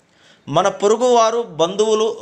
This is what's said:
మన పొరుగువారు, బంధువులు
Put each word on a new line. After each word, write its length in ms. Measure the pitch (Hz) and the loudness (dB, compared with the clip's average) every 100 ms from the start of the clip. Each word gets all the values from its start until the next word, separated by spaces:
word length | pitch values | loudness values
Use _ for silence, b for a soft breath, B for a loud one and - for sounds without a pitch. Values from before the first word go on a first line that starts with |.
| _ b b b b | _ b b b b
మన 180 | 147 196 | 0 0
పొరుగువారు, 760 | 190 202 220 247 240 220 233 | 0 0 2 2 4 2 0
బంధువులు 760 | 233 156 170 196 214 214 220 - | -6 -2 -2 0 0 0 -2 -4